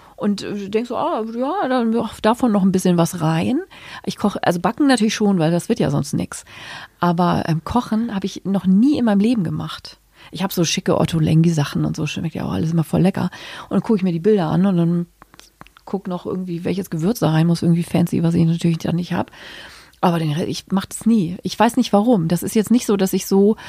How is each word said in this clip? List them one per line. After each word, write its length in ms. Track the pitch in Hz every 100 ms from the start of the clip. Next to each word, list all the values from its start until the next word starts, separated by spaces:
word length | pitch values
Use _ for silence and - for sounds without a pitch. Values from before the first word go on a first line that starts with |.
| - -
und, 260 | 214 196
äh, 260 | - 202 196
denk 160 | 214 240
so, 100 | 247
ah, 260 | 311 294 226
ja, 200 | 233 269 381 302
dann, 260 | 262 226 233
ach, 220 | 226 -
davon 320 | 214 240 247
noch 100 | 208
ein 100 | 190
bisschen 240 | 185 185 175
was 240 | 165 175
rein. 380 | 156 160 202 269 381 - - -
Ich 140 | - -
koche, 220 | 208 -
also 160 | - 175
backen 260 | 180 - 285
natürlich 280 | 247 214 -
schon, 240 | 208 190
weil 100 | 160
das 180 | 170 -
wird 100 | 165
ja 120 | 151
sonst 220 | 147 143
nix. 300 | - - - - - - - - _
Aber, 440 | 175 175 175 170 -
ähm, 140 | 160
kochen 500 | - 240 240 214 233
habe 120 | 196 196
ich 180 | -
noch 220 | - 196 185
nie 320 | 190 262 302
in 80 | 233
meinem 160 | 202
Leben 240 | 214 247 165
gemacht. 520 | 156 160 - - - _ _ -
Ich 120 | 160
habe 100 | 190
so 120 | - 165
schicke 340 | - - -
Otto 200 | 160 165
Lengi 320 | 156 160 170
Sachen 340 | 160 143 170 151
und 100 | 156
so, 100 | 151
schmeckt 300 | - 170 -
ja 80 | 135
auch 60 |
alles 220 | - 165
immer 100 | 165
voll 180 | 156 165
lecker. 280 | 180 - 180 - - - -
Und 60 | 196
dann 60 |
gucke 140 | - 214
ich 60 |
mir 80 | 185
die 80 | 165
Bilder 280 | 185 214 160
an 180 | 165 196
und 100 | 175
dann 300 | 170 175 175 _ - - - - - _ -
guck 240 | 196 196
noch 160 | 180 -
irgendwie, 400 | 185 185 170 180
welches 240 | 180 180
Gewürz 300 | 165 170 240
da 100 | 156
rein 180 | 160 165
muss, 140 | 170
irgendwie 220 | 170 170
fancy, 400 | 170 170 175 190
was 100 | 165
ich 120 | 175 165
natürlich 340 | 165 170 165
dann 180 | - 170
nicht 160 | 175
hab. 180 | 175 - - - - - - - _
Aber 200 | 185 170
den 120 | 160
Re-, 140 | 147 -
ich 200 | 175 -
mach 160 | 190 -
das 220 | - 214
nie. 300 | 226 165 185
Ich 160 | 185 -
weiß 180 | 220 247
nicht 160 | 226
warum. 360 | 202 220 220 160
Das 160 | 175
ist 100 | -
jetzt 160 | 220 196
nicht 160 | 240 -
so, 120 | 202
dass 160 | 190
ich 120 | 196 -
so 300 | 196 202 220